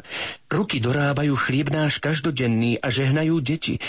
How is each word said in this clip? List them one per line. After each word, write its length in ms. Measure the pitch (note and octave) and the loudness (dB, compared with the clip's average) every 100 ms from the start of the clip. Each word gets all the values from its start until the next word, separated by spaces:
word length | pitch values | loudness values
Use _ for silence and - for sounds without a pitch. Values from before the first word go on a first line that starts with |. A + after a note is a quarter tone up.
| - - - - - | -8 -10 -10 -12 -4
Ruky 320 | D#3+ G#3 C3 | -2 0 0
dorábajú 560 | A#2+ D3 C#3+ C#3+ D3 C3 | 0 2 0 2 0 0
chlieb 320 | - C3 C#3 | 0 0 0
náš 320 | D#3 D3+ - | 0 0 0
každodenný 800 | C#3+ D#3 E3 C3 A#2+ A2+ A#2+ A#2+ | -2 -2 -2 0 2 2 2 0
a 80 | C3 | 0
žehnajú 500 | B2 C3+ D3+ D#3+ E3 | 0 2 2 2 2
deti. 320 | B2+ D#3+ - B2 | 0 -2 -2 -4